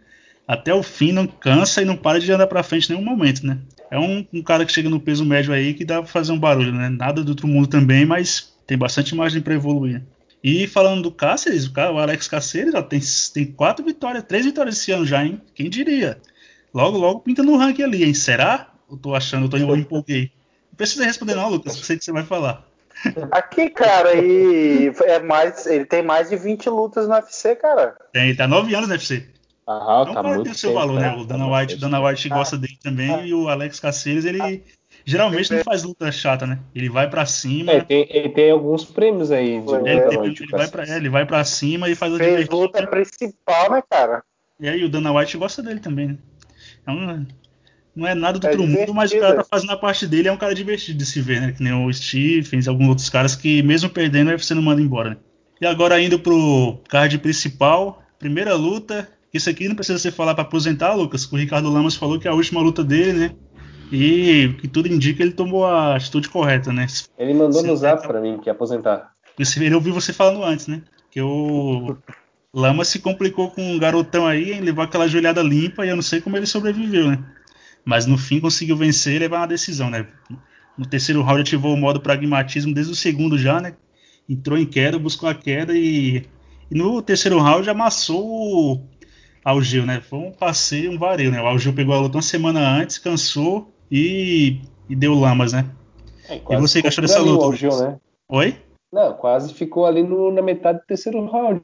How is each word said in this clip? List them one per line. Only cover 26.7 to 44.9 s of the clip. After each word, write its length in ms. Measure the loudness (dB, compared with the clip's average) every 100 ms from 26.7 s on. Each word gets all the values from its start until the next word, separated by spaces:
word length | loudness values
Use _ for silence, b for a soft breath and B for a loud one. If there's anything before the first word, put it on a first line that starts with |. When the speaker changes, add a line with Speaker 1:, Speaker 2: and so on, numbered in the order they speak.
| -2 -2 -2 0
Speaker 2:
no 60 | 0
U 20 |
F 180 | 0 -4
C, 200 | -2 0
cara. 400 | 2 2 2 -2 _
Speaker 1:
Tem, 160 | 0 2
ele 60 | 2
tá 120 | 2
nove 280 | 2 2 -2
anos 120 | -2
no 60 |
U 40 | -4
F 80 | -4
C. 200 | -8 -10 _ _ _ -10
Speaker 3:
Aham, 340 | -4 2 4
Speaker 1:
Então, 40 | 4
Speaker 3:
tá 60 |
Speaker 1:
o 120 | 0
cara 40 | -2
Speaker 3:
muito 140 | -2
Speaker 1:
tem 80 | -4
o 40 | -4
seu 140 | -2
Speaker 3:
tempo, 100 | 0
Speaker 1:
valor, 180 | 0 0
né? 120 | -2
Speaker 3:
né? 100 | -4
Speaker 1:
O 40 | -6
Dana 200 | -4 -2
Speaker 3:
Tá 60 |
Speaker 1:
White, 200 | 0 -2
Speaker 3:
muito 80 | -4
Speaker 1:
Dana 160 | -4 0
Speaker 3:
tempo. 120 | 0
Speaker 1:
White 200 | -2 -2
gosta 280 | -2 -2 -4
dele 200 | -8 -8
também, 300 | -8 -4 -2
Speaker 2:
Ah. 140 | -4 -2
Speaker 1:
e 80 |
o 140 | -2 -2
Alex 320 | -2 -4 -6
Cáceres, 460 | -6 -4 -4 -2 -2
ele 140 | -4
Speaker 2:
Ah. 120 | -4 -6 -12 b _ b
Speaker 1:
geralmente 480 | -2 0 2 0 0
não 120 | -2
faz 180 | 0 -2
luta 300 | -4 -8 -6
chata, 340 | -4 -2 -2 -2
né? 140 | -6 -8 -6
Ele 140 | -4
vai 200 | 0 0
pra 160 | 0 -2
cima. 460 | -4 -4 -4 2
Speaker 3:
É, 100 | 2
tem, 260 | 4 2 2
ele 220 | 0 0
tem 220 | 4 6
alguns 340 | 6 2 -2 -4
prêmios 460 | 0 2 2 0
aí 300 | 0 0 -2
de 120 | -2
Speaker 2:
É. 40 | -2
Speaker 1:
Ele, 220 | 2 4
Speaker 3:
Dana 120 | 4
Speaker 1:
ele, 40 | 2
Speaker 3:
White, 240 | -2 -4
Speaker 1:
ele 80 | -4
vai 160 | -2 -2
pra, 160 | -4
é, 140 | -8 -4
ele 120 | 0
vai 160 | 0 0
pra 180 | 0
cima 460 | 0 -2 -4 -2 -2
e 60 | -2
faz 180 | -2
a 40 | 0
Speaker 2:
Fez 120 | 2
Speaker 1:
divertida. 260 | 2 0 0
Speaker 2:
luta 300 | 0 -2 -2
principal, 840 | -2 -2 -4 -10 -8 -2 2 2
né, 100 | 0 0
cara? 320 | 0 2 -2 -8 _ _ -12
Speaker 1:
E 100 | -6
aí 140 | -2
o 60 |
Dana 220 | -2